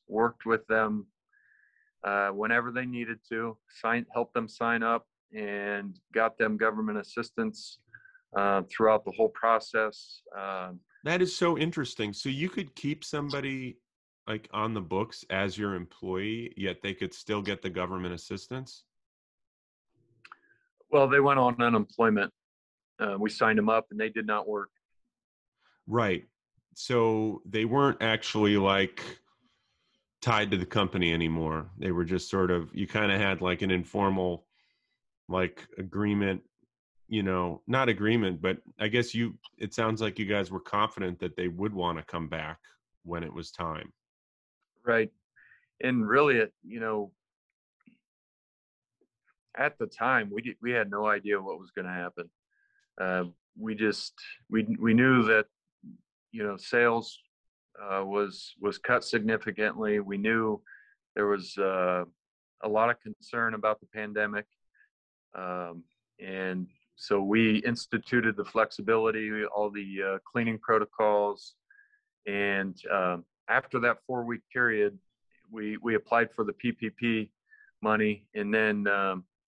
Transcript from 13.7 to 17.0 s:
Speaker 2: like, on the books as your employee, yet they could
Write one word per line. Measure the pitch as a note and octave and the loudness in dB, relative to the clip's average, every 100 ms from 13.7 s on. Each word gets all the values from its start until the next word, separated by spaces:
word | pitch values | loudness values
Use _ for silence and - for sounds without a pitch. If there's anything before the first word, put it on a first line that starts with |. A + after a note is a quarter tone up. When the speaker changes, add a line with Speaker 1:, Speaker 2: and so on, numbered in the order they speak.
| - _ _ _ _ - | -14 _ _ _ _ -8
Speaker 2:
like, | A2 - | -8 -6
on | G#2 A2 | -4 -2
the | A2 | -4
books | E2+ F#2 A2+ - - | -2 -2 -2 -8 -4
as | F#2+ G2 F#2+ | -2 -2 -2
your | G2+ F#2 | -4 -4
employee, | F2 - F#2 F#2 G#2 A2+ A#2 - | -8 -12 -6 -6 -4 -6 -10 -6
yet | F#2+ E2+ | -6 -4
they | G2+ | -6
could | F#2 | -6